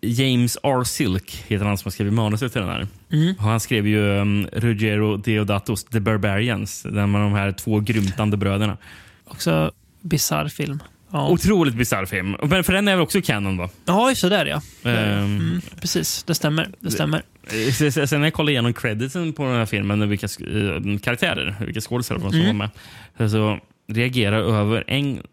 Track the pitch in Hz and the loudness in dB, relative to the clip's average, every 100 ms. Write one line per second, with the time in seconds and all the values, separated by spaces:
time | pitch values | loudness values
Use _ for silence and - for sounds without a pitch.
0 | 101 117 135 123 123 - 143 127 123 - | -2 0 2 4 2 0 0 0 0 -2
1 | 123 92 - - - 104 104 101 - - | 0 0 -4 -16 -4 -2 0 -2 -4 -4
2 | 101 110 107 107 131 127 92 - 98 - | 0 2 2 0 -2 -2 -4 -4 -8 -10
3 | - 151 165 190 104 113 - 117 104 107 | -2 2 2 2 2 0 2 0 2 2
4 | 104 101 101 101 101 - 117 107 110 104 | 2 2 2 0 0 0 0 2 2 2
5 | 107 101 101 107 104 101 - 107 - 113 | 0 0 0 0 2 0 0 -4 -2 -2
6 | 104 107 104 98 120 101 104 - - 104 | 2 0 0 0 0 -2 -4 -8 -6 0
7 | 101 101 104 104 98 95 - 107 104 110 | 2 2 2 2 0 -2 0 0 2 0
8 | 98 92 107 104 98 98 107 95 - - | 0 0 0 2 0 0 0 -4 -12 -20
9 | - - - - - 160 156 - _ _ | -20 -20 -20 -6 -2 0 0 -4 _ _
10 | 180 160 - 151 151 - 147 143 - _ | -2 -2 0 -2 -4 -6 -6 -6 -12 _
11 | _ 160 143 175 - 208 156 117 123 107 | _ -2 2 2 4 4 4 2 0 0
12 | 95 101 92 101 151 185 175 190 202 190 | -2 -2 -2 -2 0 2 2 2 4 4
13 | 156 202 - 110 98 92 90 - - 185 | 4 2 0 0 0 -2 -4 -8 0 2
14 | 247 262 180 196 147 147 - - 120 117 | 2 2 2 2 0 -2 -6 -8 -2 0
15 | 107 101 101 101 - 175 - 180 170 180 | 2 0 0 0 0 -2 -6 -10 -4 -2
16 | 160 - - 160 151 156 196 190 175 - | -2 -6 -4 -2 0 0 -4 -8 -6 -2
17 | 156 156 - _ - 107 113 123 151 147 | 0 -2 -4 _ -8 -2 0 2 2 2
18 | 143 151 151 160 151 139 120 113 123 107 | 0 2 0 2 0 2 2 0 -2 -4
19 | 131 175 170 151 139 123 110 104 101 104 | -4 -4 -4 -2 -2 0 0 0 0 2
20 | 107 104 104 - - 107 101 80 101 101 | 2 0 -4 -8 -6 -2 0 -2 -4 -4
21 | - 120 190 - 67 101 - - - 123 | -2 -2 0 -2 -4 -6 -6 -6 -4 -4
22 | 120 120 98 160 180 208 107 - - - | -2 -4 0 2 4 2 -2 -6 -20 -20
23 | - - 110 110 107 104 - _ _ 107 | -20 -2 0 2 2 -2 -8 _ _ -2
24 | 123 127 101 107 98 107 104 110 - 135 | 0 2 2 2 2 2 2 0 0 -2
25 | 143 123 - | -2 -4 -10